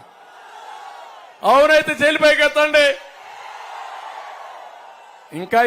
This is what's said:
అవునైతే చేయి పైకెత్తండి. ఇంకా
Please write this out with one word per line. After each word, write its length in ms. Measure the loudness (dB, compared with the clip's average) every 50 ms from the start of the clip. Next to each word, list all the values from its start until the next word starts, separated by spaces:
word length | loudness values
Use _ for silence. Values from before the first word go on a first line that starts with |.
| -16 _ _ _ -20 -20 -20 -20 -20 -20 -20 -20 -20 -20 -20 -20 -20 -20 -20 -20 -20 -20 -20 -20 -20 -20 -14 -4 0 2
అవునైతే 440 | 4 4 4 4 4 2 2 0 -4 -2
చేయి 200 | 0 0 0 2 2
పైకెత్తండి. 640 | 2 2 2 0 0 0 0 0 2 2 2 2 2 0 -4 -10 -20 -20 -20 -20 -20 -20 -20 -20 -20 -18 -18 -18 -18 -16 -16 -16 -16 -18 -18 -18 -18 -18 -18 -18 -18 -18 -20 -20 -20 -20 -20 -20 -20 -20 -20 -20 -20 -20 -20 -20 -20 -20 -20 -20 -16 -14 -12
ఇంకా 200 | -6 0 2 2 4